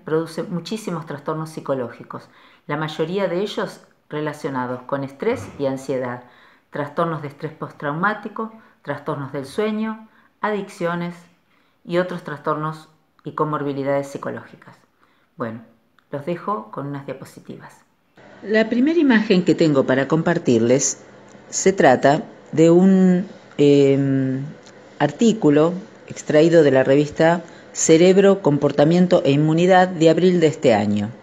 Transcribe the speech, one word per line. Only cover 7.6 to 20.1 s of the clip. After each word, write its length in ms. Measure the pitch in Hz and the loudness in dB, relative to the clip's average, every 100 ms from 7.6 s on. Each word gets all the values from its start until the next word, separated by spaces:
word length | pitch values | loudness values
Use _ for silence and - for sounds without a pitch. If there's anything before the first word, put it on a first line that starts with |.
| 147 - 147 156 202 214 220 - 220 - _ _ | -14 -10 -8 -4 -4 -4 -10 -12 -12 -14 _ _
trastornos 540 | 147 139 - 143 131 | -12 -8 -8 -8 -8
del 100 | 143 | -10
sueño, 640 | 139 - 214 214 220 220 - _ _ _ | -8 -6 -4 -4 -6 -8 -16 _ _ _
adicciones 720 | 208 202 196 - 170 175 175 - _ _ _ _ _ _ | -6 -6 -8 -6 -6 -4 -8 -12 _ _ _ _ _ _
y 140 | - 175 | -6 -4
otros 260 | 180 175 | -4 -6
trastornos 640 | - 143 156 151 156 156 - _ _ _ | -12 -8 -6 -4 -6 -10 -18 _ _ _
y 80 | 151 | -10
comorbilidades 720 | 156 151 147 143 139 135 139 139 | -4 -4 -4 -6 -6 -4 -4 -6
psicológicas. 720 | - 135 117 - - - _ _ _ _ _ _ - | -10 -12 -12 -16 -20 -20 _ _ _ _ _ _ -12
Bueno, 240 | 113 113 - _ _ _ _ | -10 -12 -18 _ _ _ _
los 140 | 143 | -12
dejo 460 | 156 175 202 214 - | -8 -8 -6 -8 -10
con 160 | - 139 | -12 -10
unas 180 | 143 | -10
diapositivas. 720 | 139 - - - - - - - _ _ _ _ - - | -12 -14 -18 -20 -20 -20 -20 -20 _ _ _ _ -20 -16
La 280 | 196 220 220 | -2 0 0
primera 280 | 240 294 339 | 0 2 2
imagen 460 | 277 220 - 185 | 4 2 2 2
que 100 | 180 | 2
tengo 300 | 156 160 139 | 2 2 2
para 240 | 127 131 | 2 0
compartirles 960 | 139 | 0